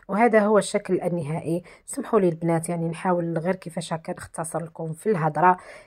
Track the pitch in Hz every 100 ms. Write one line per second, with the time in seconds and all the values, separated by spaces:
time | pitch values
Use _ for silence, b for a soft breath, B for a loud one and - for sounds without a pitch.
0 | - 196 240 214 208 208 185 208 202 170
1 | 170 170 143 165 - 170 B B - -
2 | - 220 185 160 165 165 165 170 165 160
3 | 190 175 170 165 170 185 170 175 165 165
4 | 180 175 - - 160 160 165 - 160 160
5 | 214 190 156 151 180 185 B B